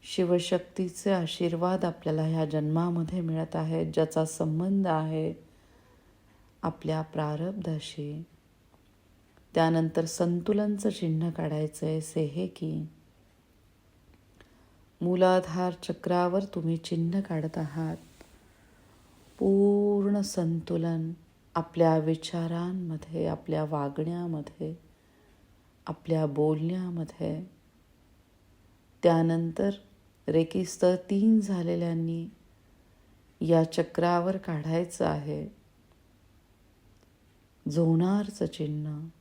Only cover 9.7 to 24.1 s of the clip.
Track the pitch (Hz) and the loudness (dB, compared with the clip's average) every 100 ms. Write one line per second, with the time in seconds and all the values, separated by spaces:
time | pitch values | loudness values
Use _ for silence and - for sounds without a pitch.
9.7 | 165 160 160 165 - 175 175 170 208 208 | 4 2 0 -2 0 0 0 0 0 0
10.7 | 202 208 190 170 160 165 165 160 151 156 | 0 -2 -2 -2 0 -2 -2 -4 -2 -4
11.7 | - 156 156 156 - 151 147 180 - 160 | -4 -4 -4 -4 -4 -4 -4 -6 -6 -6
12.7 | 156 156 - _ _ _ _ _ _ _ | -6 -8 -14 _ _ _ _ _ _ _
13.7 | _ _ _ _ - _ - - _ _ | _ _ _ _ -20 _ -20 -20 _ _
14.7 | _ _ _ 175 180 185 185 185 165 180 | _ _ _ 0 4 6 6 2 -2 -2
15.7 | 175 - 170 - 175 175 185 196 - 165 | -4 -8 -6 0 2 2 2 -2 -4 -2
16.7 | 165 165 165 165 190 196 160 156 160 156 | -2 -2 -2 0 0 -2 -2 -4 -4 -6
17.7 | 147 160 160 - - - - _ _ - | -4 -6 -6 -12 -20 -20 -20 _ _ -20
18.7 | _ - - - - - - 196 196 202 | _ -20 -20 -20 -20 -20 -2 4 6 6
19.7 | 202 208 202 202 202 196 - 165 165 160 | 6 4 2 2 2 0 0 0 0 -2
20.7 | 170 165 165 160 170 - _ _ - 165 | -2 0 -2 -4 -8 -14 _ _ -6 -4
21.7 | - 165 160 156 160 - 175 165 170 175 | 4 4 6 2 -2 -2 -4 -4 -2 -4
22.7 | 185 175 160 156 160 160 156 - 156 151 | -4 -6 -8 -8 -4 -2 -4 -4 -2 -2
23.7 | 151 143 143 156 | -2 -4 -2 -4